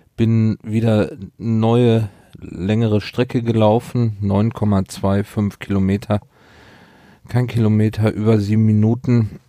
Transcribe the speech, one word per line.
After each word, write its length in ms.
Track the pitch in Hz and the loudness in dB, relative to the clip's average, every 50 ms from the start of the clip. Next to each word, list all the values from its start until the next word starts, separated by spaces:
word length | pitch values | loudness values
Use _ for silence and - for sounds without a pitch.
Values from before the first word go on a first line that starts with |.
| _ _ _ | _ _ _
Bin 400 | - 120 113 117 113 110 110 98 - | -2 0 2 2 2 2 0 -2 -4
wieder 500 | - 110 107 113 113 113 107 104 95 - - - 95 - _ | -6 -4 -4 -2 0 2 2 2 0 -2 -6 -12 -14 -16 _
neue, 720 | - 90 117 113 110 110 113 117 120 123 117 113 113 110 101 - - _ _ - - | -8 -4 -2 0 0 2 2 4 4 4 4 2 2 0 -4 -10 -18 _ _ -20 -18
längere 640 | - - - - 87 98 107 113 117 110 107 104 | -16 -14 -10 -6 -2 -2 0 0 0 0 0 0
Strecke 400 | - - - - 127 127 - 127 | -2 -4 -4 -4 -4 -2 -2 -4
gelaufen, 760 | 117 117 110 110 107 107 107 120 - - - 123 117 113 107 101 | -2 0 0 2 4 4 2 2 -2 -4 -2 -2 -2 -2 -2 -4
neun 340 | 101 98 98 98 107 117 - | -2 0 0 2 0 0 -2
Komma 320 | - 110 104 101 95 95 | -2 0 0 0 0 0
zwei 360 | - - - - 98 98 101 | -4 -8 -4 -2 0 0 0
fünf 360 | 101 - - 110 104 98 - _ | -2 -4 -4 -2 -2 -2 -4 _
Kilometer. 600 | - - 98 98 95 95 98 101 - - 107 104 - _ _ _ _ _ - - - - - - - _ _ - - - - _ _ - | -6 -4 -2 0 0 0 0 -2 -2 -4 -4 -4 -4 _ _ _ _ _ -20 -20 -20 -20 -20 -20 -20 _ _ -20 -20 -20 -20 _ _ -4
Kein 180 | - 123 123 | -2 -2 -2
Kilometer 640 | 117 - 117 110 107 107 107 107 110 107 - 107 107 | 0 -2 0 2 2 2 2 2 0 0 0 -2 -2
über 260 | - - 107 110 113 107 | -2 0 0 2 2 2
sieben 260 | 101 101 110 110 110 | 2 0 2 2 4
Minuten. 760 | 110 107 107 107 110 120 123 - 127 123 120 110 107 - - _ | 4 4 4 4 2 0 0 0 0 2 2 2 -2 -6 -16 _